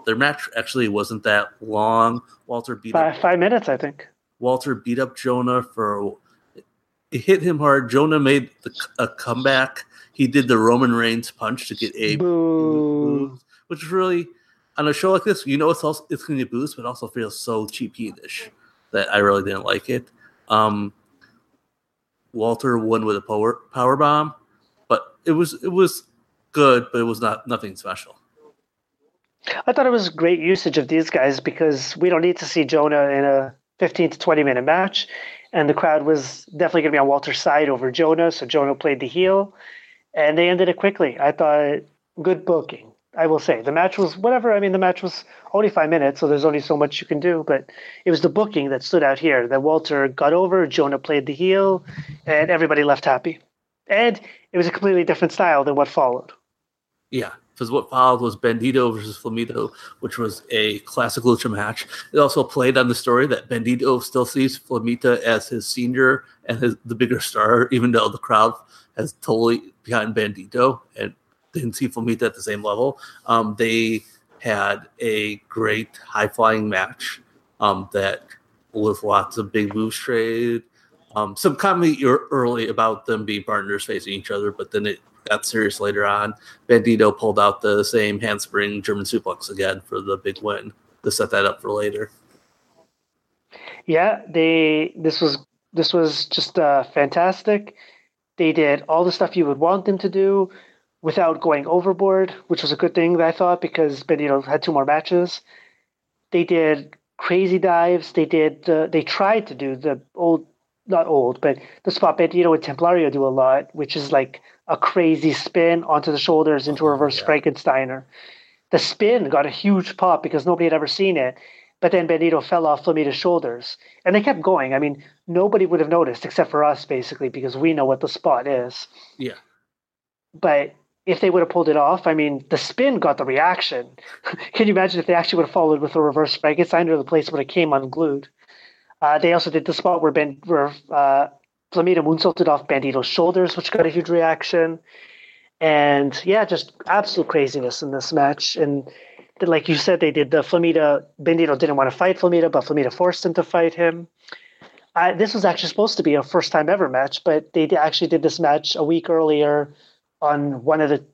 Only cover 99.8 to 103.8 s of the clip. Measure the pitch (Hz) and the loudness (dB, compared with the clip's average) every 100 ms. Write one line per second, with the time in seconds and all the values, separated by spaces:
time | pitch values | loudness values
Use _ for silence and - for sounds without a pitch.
99.8 | 185 190 190 190 196 196 190 - - _ | 0 -2 -2 0 2 2 0 -6 -20 _
100.8 | _ _ 160 160 170 160 170 147 147 175 | _ _ -4 0 0 0 0 0 0 0
101.8 | 180 180 196 190 190 - - 165 147 147 | 0 0 2 2 0 -4 -6 -4 -2 -2
102.8 | 175 175 170 175 165 165 180 175 170 - | 0 2 2 2 2 2 0 0 -2 0